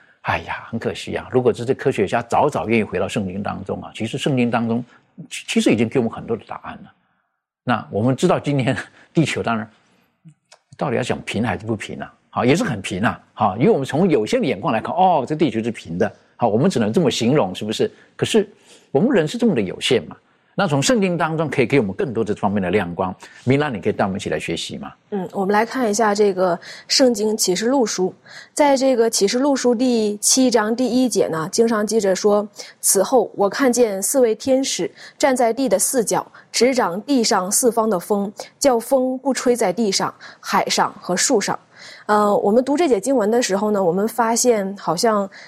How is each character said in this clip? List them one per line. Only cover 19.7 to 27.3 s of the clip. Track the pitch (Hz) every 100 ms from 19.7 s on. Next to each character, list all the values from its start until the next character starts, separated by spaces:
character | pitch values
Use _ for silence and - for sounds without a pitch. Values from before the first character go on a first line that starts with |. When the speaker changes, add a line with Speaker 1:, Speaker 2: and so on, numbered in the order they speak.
| -
Speaker 1:
限 | - 117 -
嘛。 | - _ _ _
那 | - 190
从 | 143
圣 | - 240
经 | 190 175
当 | 160 160
中 | 151
可 | 127
以 | 117
给 | 135
我 |
们 | 101
更 | - 160
多 | 110 104
这 | 98
方 | 104
面 | 101
的 | 90
亮 | 104 87
光。 | 87 92 101 - - 123
明 | 139
兰， | 147
你 | 104
可 | 107
以 |
带 | 98
我 | 104
们 | 95
一 |
起 | 85
来 | 78
学 | - 82
习 | - 69
吗？ | - - _
Speaker 2:
嗯， | 202 180
我 | - 190
们 |
来 | 208 226
看 | 262 233
一 |
下 | 208 214
这 | 202 208
个 | 185 185 175 - - -
圣 | - 254
经 | 214 214